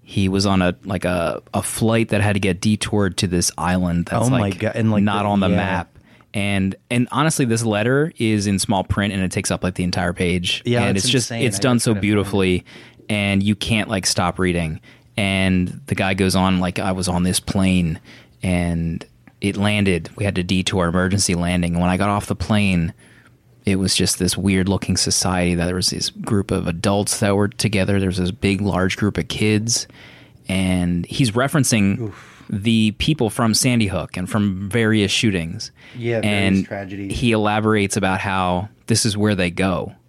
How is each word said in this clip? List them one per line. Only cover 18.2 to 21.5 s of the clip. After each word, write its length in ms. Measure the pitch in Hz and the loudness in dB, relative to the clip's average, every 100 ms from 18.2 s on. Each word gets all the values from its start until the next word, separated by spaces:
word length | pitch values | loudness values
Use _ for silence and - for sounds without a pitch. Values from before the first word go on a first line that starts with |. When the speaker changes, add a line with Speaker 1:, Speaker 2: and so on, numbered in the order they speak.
| - _ | -20 _
Speaker 1:
and 640 | 92 90 87 85 82 82 - _ - _ | -2 0 0 -2 -4 -6 -10 _ -20 _
it 160 | 101 98 | -4 -2
landed. 520 | 101 104 98 87 82 - | 0 2 2 0 -4 -4
We 80 | |
had 120 | 101 95 | -2 -2
to 60 | |
detour, 440 | 90 92 92 98 87 | 0 0 0 0 0
emergency 480 | 87 92 101 - | 0 0 0 0
landing. 380 | 87 87 | 0 0